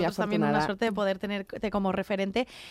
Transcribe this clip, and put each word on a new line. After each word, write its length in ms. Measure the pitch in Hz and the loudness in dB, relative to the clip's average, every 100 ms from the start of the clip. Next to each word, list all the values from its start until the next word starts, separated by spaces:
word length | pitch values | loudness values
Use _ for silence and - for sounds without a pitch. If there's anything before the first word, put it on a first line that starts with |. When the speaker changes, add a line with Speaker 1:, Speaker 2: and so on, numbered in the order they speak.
Speaker 1:
nosotros 140 | 175 - | 0 0
también 240 | 208 208 | 0 2
una 80 | 214 | 4
Speaker 2:
afortunada. 180 | 214 156 | 4 2
Speaker 1:
suerte 180 | 196 226 | 0 0
de 60 | |
poder 260 | 202 196 190 | 2 0 0
tenerte 520 | 202 202 202 - 220 | -2 -4 -6 -4 -2
como 220 | 202 196 | 0 2
referente 560 | 185 190 196 196 226 254 - - | 0 0 0 0 0 -2 -6 -18